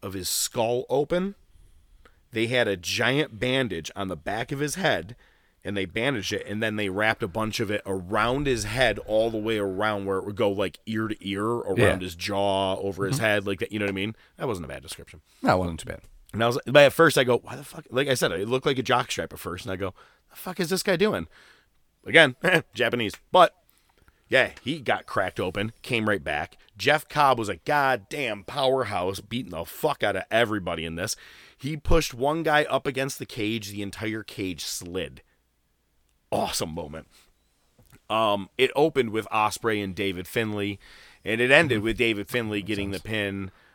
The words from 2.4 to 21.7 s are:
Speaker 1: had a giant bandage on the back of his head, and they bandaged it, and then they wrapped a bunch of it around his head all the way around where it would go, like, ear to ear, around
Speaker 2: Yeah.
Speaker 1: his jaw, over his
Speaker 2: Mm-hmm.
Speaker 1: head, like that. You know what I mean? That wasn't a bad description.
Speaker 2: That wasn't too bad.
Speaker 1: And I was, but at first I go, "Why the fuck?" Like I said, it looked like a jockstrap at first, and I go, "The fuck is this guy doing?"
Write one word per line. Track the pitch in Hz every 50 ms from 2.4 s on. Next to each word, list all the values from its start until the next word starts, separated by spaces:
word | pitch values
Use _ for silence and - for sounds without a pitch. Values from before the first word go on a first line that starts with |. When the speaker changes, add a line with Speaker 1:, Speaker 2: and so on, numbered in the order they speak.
| 113
Speaker 1:
had | 113 127 123 117 104
a | 98
giant | 90 87 - 92 113 117 117 131 147 151 - 113 98
bandage | 110 127 131 135 131 110 90 82 80 - -
on | - 98 95
the | 90
back | 76 - - 101 113 - - 147
of | 135
his | 147 147 135
head, | 180 190 151 113 87 82 104 117 - - _ _ _ _ _ _ _ -
and | 98 101
they | 101 95
bandaged | 85 87 113 117 139 139 107 90 - 104
it, | 95 -
and | - 104 107 113
then | 110 107
they | 107 104 98
wrapped | 92 101 107 110 110 - 120
a | 92
bunch | 82 110 110 107 104 -
of | 113 95
it | 104 101 -
around | 98 98 95 87 90 107 107 107 120 127 143 147
his | 139 127 110 104
head | 104 110 131 127 113 104 -
all | - - 107 110 113 117
the | 113 107
way | 104 113 113 107
around | 101 98 92 95 104 107 107 101 98
where | 98 98 95
it | 92
would | 101 101
go, | 95 113 101
like, | 98 101 98 87 - - _
ear | - 110 107 113 104
to | 107 - -
ear, | 98 98 98 104
around | 113 120 120 - 101 92 -
Speaker 2:
Yeah. | - 98 - 92
Speaker 1:
his | 90 90 85
jaw, | 85 - 101 98 98 101 101 95 98 98 95 95 95
over | 95 98 95 92 98
his | 95 131
Speaker 2:
Mm-hmm. | 147 113
Speaker 1:
head, | 107 104 104 98
like | 101 98 -
that. | - - 104
You | 107
know | 104
what | 101
I | 95
mean? | 95 98 110 110 - - _ _
That | - 165
wasn't | 135 107 90 78
a | 65
bad | 67 67 67
description. | - - - - - - 80 - _ _ _ 254
Speaker 2:
That | 262 104 92
wasn't | 90 87 82 78
too | - -
bad. | - - - - - - - - -
Speaker 1:
And | 101 117
I |
was, | 120 123 - -
but | 120 127 147 143
at | 131 -
first | - 165 156 - 147
I | 131
go, | 120 120 117
"Why | - - 127
the | 139 143
fuck?" | - - 165 - -
Like | 110 127 139
I | 139 131
said, | - 175 123 85
it | 85 101 113
looked | 127 131 -
like | 151 135 127
a | 113
jockstrap | - 123 120 - - - - 82 - -
at | -
first, | - 90 87 92 -
and | - 95
I |
go, | 90 98 92 - - - - _ _ _ _
"The | -
fuck | - - 185 180 -
is | 180 156
this | 190 180 -
guy | 208 185
doing?" | 160 196 214 151 90 82 - - - - - - _ _ _